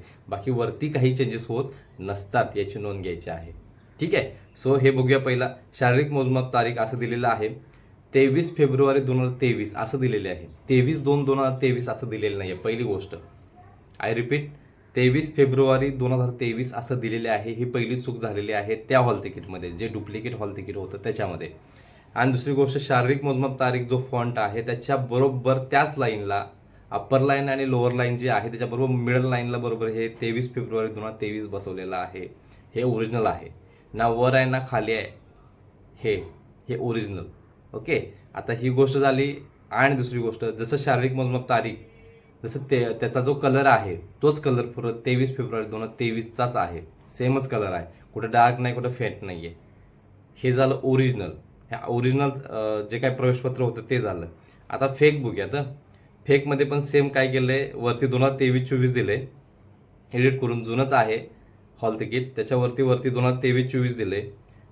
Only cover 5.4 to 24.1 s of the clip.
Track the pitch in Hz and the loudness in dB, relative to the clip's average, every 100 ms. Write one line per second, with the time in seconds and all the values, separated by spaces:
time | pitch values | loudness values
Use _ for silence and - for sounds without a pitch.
5.4 | 127 - - - 127 127 143 143 127 131 | -2 -6 -20 0 4 4 2 0 2 0
6.4 | 127 123 117 120 110 120 120 120 123 110 | 2 0 0 0 -2 -2 -4 0 0 0
7.4 | 107 123 - - - - _ 135 139 135 | -2 -6 -18 -20 -20 -20 _ 4 6 4
8.4 | 165 - 143 131 139 135 131 127 127 123 | 0 2 4 6 4 4 2 2 0 2
9.4 | 127 107 101 - 110 139 127 107 95 85 | 0 0 -2 -6 -4 0 0 0 -2 -6
10.4 | 82 - - 127 123 156 135 143 135 135 | -10 -18 2 4 4 2 2 2 2 2
11.4 | 135 131 135 120 123 - 117 110 104 98 | 2 2 0 0 -2 -6 -6 -4 -2 -2
12.4 | 92 87 110 113 117 95 - 82 - - | -6 -4 -4 -2 -2 -4 -6 -14 -18 -20
13.4 | - - - - - - 110 113 123 147 | -20 -20 -20 -20 -20 -6 -4 -2 -2 -2
14.4 | 147 - - _ - - 127 135 151 - | -4 -16 -20 _ -8 2 4 4 0 4
15.4 | 135 131 135 131 139 135 123 127 123 120 | 4 6 4 4 2 0 0 2 0 -2
16.4 | 120 113 127 120 117 123 113 113 113 107 | -2 -2 -4 -6 -4 -4 -2 -4 0 -2
17.4 | 110 113 120 123 113 123 123 117 113 101 | -2 -4 -2 -2 -2 -2 -4 -6 -4 -4
18.4 | 101 104 101 110 - 131 123 104 101 95 | -2 -2 -2 -4 4 4 6 2 -4 -10
19.4 | 87 90 87 85 110 104 98 104 117 107 | -12 -10 -8 -6 -6 -6 -8 -8 -8 -6
20.4 | 104 98 95 101 92 101 120 - 98 82 | -8 -8 -10 -8 -8 -8 -6 -4 -4 -6
21.4 | 80 - - - - - - 110 127 127 | -10 -14 -20 -20 -20 -20 -12 0 2 2
22.4 | 143 139 135 139 - 127 127 143 143 131 | 0 2 2 0 0 2 2 0 0 0
23.4 | 135 127 127 123 120 127 127 | -2 0 0 0 0 -2 0